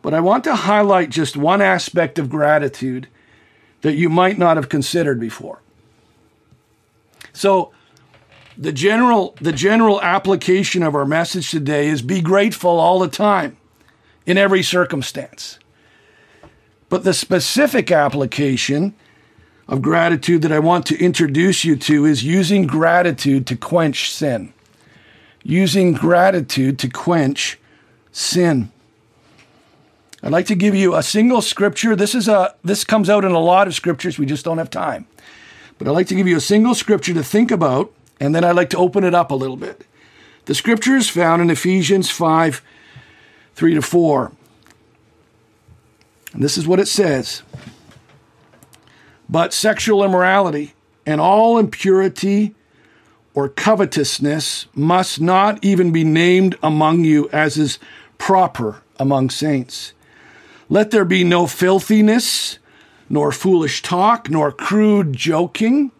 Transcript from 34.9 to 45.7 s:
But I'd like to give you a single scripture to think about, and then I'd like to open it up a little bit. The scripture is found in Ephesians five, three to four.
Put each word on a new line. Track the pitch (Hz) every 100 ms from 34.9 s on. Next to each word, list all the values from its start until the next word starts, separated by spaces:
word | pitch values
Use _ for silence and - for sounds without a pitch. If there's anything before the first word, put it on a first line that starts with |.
| 120 - _ - - - - - _
But | -
I'd |
like | 160 180
to |
give | 185 185
you | 165
a |
single | 135 208 233
scripture | 240 - 208 -
to | 170
think | 131 208 240
about, | 208 156 127 202 _ _ _
and | 139
then | 165
I'd | 175 175
like | 175
to | 175
open | 180 196
it | 185
up | 175 170
a | 135
little | 131 127
bit. | - - - _ _ _ - _
The | -
scripture | 151 220 220 247 269
is | 220
found | 170 170 170
in | 170
Ephesians | 147 180 190 147 196 175
five, | - 165 160 160 131 _ _ - - - _ _ _ _
three | - 165
to | 156
four. | - 175 160 139 113 - _ _ _ _ _ _ _ _ _ _ _ _ _